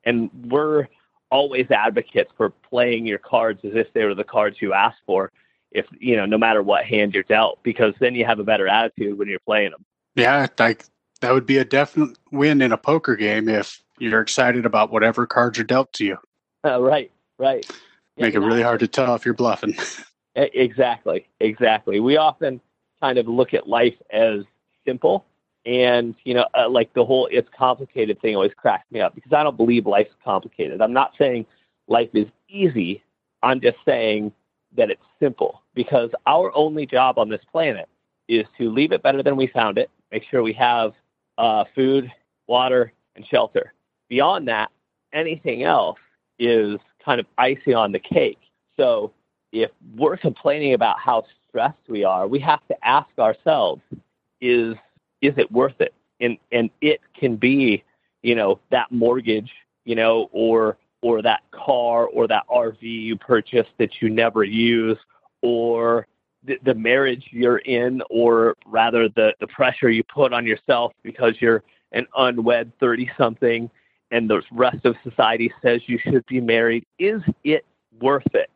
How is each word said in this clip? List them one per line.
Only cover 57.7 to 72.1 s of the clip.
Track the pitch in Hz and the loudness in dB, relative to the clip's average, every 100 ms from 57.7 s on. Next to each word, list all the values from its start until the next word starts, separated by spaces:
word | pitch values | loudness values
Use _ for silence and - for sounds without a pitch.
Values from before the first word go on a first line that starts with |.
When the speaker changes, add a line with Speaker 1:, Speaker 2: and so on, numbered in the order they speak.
| 101 _ _ _ _ | 0 _ _ _ _
Speaker 1:
you | 117 | -2
know, | 117 101 98 _ | 0 2 0 _
that | 127 - | -2 -2
mortgage, | 123 117 127 113 110 113 - _ _ | 0 0 0 0 -4 -4 -20 _ _
you | 120 | -6
know, | 113 113 113 104 | 0 2 0 -2
or, | 104 113 113 110 - _ _ | -2 2 2 0 -4 _ _
or | 117 113 | -2 0
that | 113 107 _ | 0 -2 _
car | - - 123 120 117 117 | -10 -2 0 0 0 0
or | 120 113 | 0 0
that | 107 - | 0 0
R | 123 113 | -2 -2
V | 110 117 | -6 -12
you | 113 110 107 | -10 -6 -8
purchased | - 117 - 120 107 - | 0 0 2 -2 -2 -4
that | 113 - | -4 -2
you | 113 | -2
never | 110 117 110 | 2 0 2
use, | 101 110 117 117 113 107 _ _ _ _ | 0 2 2 2 0 -4 _ _ _ _
or | 120 120 117 117 117 117 - _ _ _ | -2 0 -2 0 0 0 -4 _ _ _
the, | 127 127 | -10 -4
the | 131 | -2
marriage | 113 113 131 135 123 - | 0 2 2 2 -4 -10
you're | 120 120 120 | -2 0 0
in, | - 120 123 127 - | 0 -2 -2 -4 -4
or | 113 117 113 113 - - | 2 4 4 2 0 -4
rather | 110 117 117 113 | 0 2 2 2
the, | 110 110 - | 4 2 2
the | 104 | -12
pressure | - 127 - 127 | -2 -2 2 2
you | 113 | 2
put | - 147 135 | -2 0 0
on | 120 117 | 2 -2
yourself | 107 - 123 120 _ | -4 0 0 0 _
because | - 117 120 110 | -20 0 0 2
you're | 117 110 _ _ _ | 2 2 _ _ _
an | 113 123 | -8 -4